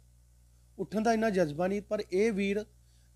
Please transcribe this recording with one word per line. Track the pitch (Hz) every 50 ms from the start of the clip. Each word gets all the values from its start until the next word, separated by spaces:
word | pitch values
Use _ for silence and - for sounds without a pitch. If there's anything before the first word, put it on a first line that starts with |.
| - _ _ - - _ - - - _ _ _ _ _ _ -
ਉੱਠਣ | 190 - 185 220
ਦਾ | 214 233
ਇੰਨਾ | 226 220 220 226
ਜਜ਼ਬਾ | 185 185 170 147 143 156 180
ਨਹੀਂ, | 190 202 208
ਪਰ | 196 - 214 208 - -
ਇਹ | 180 190 220 233
ਵੀਰ | 196 190 202 196 202 208 208 - - - - _ _ _ _ _ _